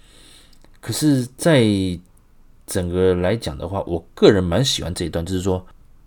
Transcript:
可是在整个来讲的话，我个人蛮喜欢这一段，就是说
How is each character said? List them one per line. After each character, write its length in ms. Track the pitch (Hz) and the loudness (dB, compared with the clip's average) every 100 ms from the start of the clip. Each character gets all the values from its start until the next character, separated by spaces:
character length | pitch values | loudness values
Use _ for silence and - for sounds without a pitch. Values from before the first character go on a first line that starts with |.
| _ - - - - - - - | _ -20 -20 -20 -20 -20 -20 -18
可 120 | - | -10
是 340 | 110 151 135 120 - | -2 2 2 -2 -2
在 280 | 175 147 110 98 95 87 - _ _ _ - _ | 2 4 4 2 -2 -6 -12 _ _ _ -20 _
整 240 | - 98 90 | -8 -6 -2
个 260 | 90 92 90 | 0 2 2
来 200 | 90 117 | 0 -2
讲 220 | - 69 | -4 -8
的 100 | 78 | -8
话， 140 | 98 | -8
我 160 | - 82 - | -6 -6 -8
个 160 | - 185 | 2 6
人 120 | 101 | 6
蛮 220 | 90 87 | 2 0
喜 200 | 135 - | 0 -2
欢 100 | 80 | -6
这 100 | 85 | -6
一 40 | 85 | -6
段， 180 | 85 82 | -4 -4
就 80 | |
是 80 | 92 | -4
说 240 | 95 92 - - - - | -2 -2 -4 -20 -20 -20